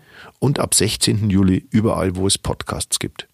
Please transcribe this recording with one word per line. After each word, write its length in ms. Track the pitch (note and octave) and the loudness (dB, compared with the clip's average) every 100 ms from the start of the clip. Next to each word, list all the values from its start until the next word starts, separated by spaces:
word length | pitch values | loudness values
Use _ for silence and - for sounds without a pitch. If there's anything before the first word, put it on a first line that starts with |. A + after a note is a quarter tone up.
| _ - - - | _ -20 -20 -4
und 180 | C3 C#3+ | -2 0
ab 160 | - | 0
sechzehnten 560 | - G#2 - - A2 G#2+ | 0 0 0 -2 0 2
Juli 380 | F#2+ F#2+ F#2 - | 4 4 2 0
überall, 460 | A2 G#2+ E2 F#2 F2+ | 0 2 0 -2 0
wo 120 | F#2+ | -2
es 100 | - | -2
Podcasts 600 | - - - - - - | -4 -6 -6 -8 -6 -6
gibt. 300 | - - - | -6 -10 -20